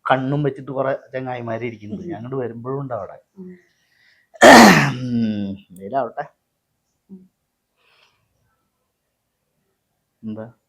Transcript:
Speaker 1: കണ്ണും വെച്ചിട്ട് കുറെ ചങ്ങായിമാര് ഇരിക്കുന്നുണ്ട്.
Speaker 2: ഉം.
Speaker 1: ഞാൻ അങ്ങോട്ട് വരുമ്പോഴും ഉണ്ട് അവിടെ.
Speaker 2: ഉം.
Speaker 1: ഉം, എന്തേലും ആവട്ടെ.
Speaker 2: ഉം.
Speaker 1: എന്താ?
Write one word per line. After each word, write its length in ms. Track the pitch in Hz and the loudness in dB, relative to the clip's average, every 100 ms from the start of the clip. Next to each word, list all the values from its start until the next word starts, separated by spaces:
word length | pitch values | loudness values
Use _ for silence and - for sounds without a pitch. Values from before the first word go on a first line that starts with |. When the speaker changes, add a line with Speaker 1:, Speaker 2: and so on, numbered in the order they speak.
| - | 0
Speaker 1:
കണ്ണും 320 | 131 131 143 143 | -2 0 -2 -4
വെച്ചിട്ട് 240 | 139 135 135 | -6 -10 -6
കുറെ 160 | 135 139 - | -4 -6 -10
ചങ്ങായിമാര് 520 | 131 131 123 117 110 120 | -12 -10 -10 -10 -8 -8
ഇരിക്കുന്നുണ്ട്. 340 | 104 104 165 | -12 -14 -14
Speaker 2:
ഉം. 60 | 175 | -12
Speaker 1:
ഞാൻ 80 | 104 | -12
അങ്ങോട്ട് 200 | 120 135 | -10 -8
വരുമ്പോഴും 360 | 117 113 123 139 | -8 -10 -10 -10
ഉണ്ട് 100 | 139 113 | -8 -10
അവിടെ. 200 | 95 - _ 196 | -12 -18 _ -20
Speaker 2:
ഉം. 140 | 180 180 _ _ _ _ _ _ _ - - - 214 160 139 127 | -20 -20 _ _ _ _ _ _ _ 6 10 10 10 8 2 -4
Speaker 1:
ഉം, 480 | 127 120 110 104 101 98 - | -4 -2 -2 -2 -6 -8 -16
എന്തേലും 280 | 90 98 135 | -20 -8 -6
ആവട്ടെ. 240 | 117 - 151 _ _ _ _ _ _ _ _ | -6 -8 -14 _ _ _ _ _ _ _ _
Speaker 2:
ഉം. 100 | 190 185 _ _ _ _ _ _ _ _ _ _ _ _ _ _ _ _ _ _ _ _ _ _ _ _ _ _ _ _ _ 110 | -20 -20 _ _ _ _ _ _ _ _ _ _ _ _ _ _ _ _ _ _ _ _ _ _ _ _ _ _ _ _ _ -14
Speaker 1:
എന്താ? 200 | 107 117 _ | -14 -16 _